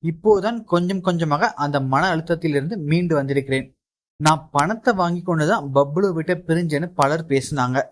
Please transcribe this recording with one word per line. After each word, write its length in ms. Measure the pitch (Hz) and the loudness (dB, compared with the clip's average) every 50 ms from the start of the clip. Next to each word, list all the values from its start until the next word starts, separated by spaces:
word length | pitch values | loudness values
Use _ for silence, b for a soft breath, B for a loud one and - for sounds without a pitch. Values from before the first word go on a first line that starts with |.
இப்போதான் 600 | - 165 165 - - 214 214 196 180 214 240 233 214 | -4 -4 -6 0 4 4 4 4 2 -2 -4 -6 -4
கொஞ்சம் 360 | _ 180 175 175 180 196 190 | _ 0 0 0 0 -2 -2
கொஞ்சமாக 520 | 180 185 175 170 165 156 143 147 208 240 | -2 -2 0 0 0 0 2 2 0 0
அந்த 280 | - - 147 143 143 143 | 0 -2 -4 -2 0 -2
மன 360 | 135 131 135 139 175 190 170 | 0 2 2 2 2 2 0
அழுத்தத்திலிருந்து 600 | 160 160 - 170 165 170 160 143 139 135 160 226 | -2 0 -2 -4 -2 0 -2 0 0 -2 -2 -6
மீண்டு 380 | 202 151 143 156 170 180 175 160 | -6 -2 0 0 0 2 2 0
வந்திருக்கிறேன். 640 | 143 139 135 139 139 135 135 135 131 131 - _ _ _ _ _ _ _ _ _ | 0 0 0 -2 -2 -2 0 -2 -4 -4 -6 _ _ _ _ _ _ _ _ _
நான் 320 | _ 147 156 156 151 - - | _ 2 2 2 2 -2 -4
பணத்தை 420 | - 143 143 175 220 226 _ 262 226 | -2 0 0 0 -2 -2 _ 0 0
வாங்கி 280 | 190 180 170 175 175 | 2 0 -2 -2 -4
கொண்டுதான் 500 | 175 185 170 160 151 156 214 214 143 143 131 | -2 -2 0 0 2 2 0 0 -2 0 2
பப்ளு 380 | 139 143 139 147 175 202 196 | 2 2 2 2 0 0 0
விட்ட 220 | 175 165 156 170 180 | 0 -2 -2 -2 -2
பிரிஞ்சேன்னு 520 | - - - 165 170 180 160 151 143 165 | -4 0 0 0 0 0 0 -2 -2 -4
பலர் 400 | 175 - - 143 135 151 165 165 | -4 -2 0 0 2 0 -2 -2
பேசினாங்க. 560 | 165 139 135 123 - 156 143 123 123 127 135 - - | 0 -2 -2 0 -2 -2 -2 -2 0 0 -2 -2 -4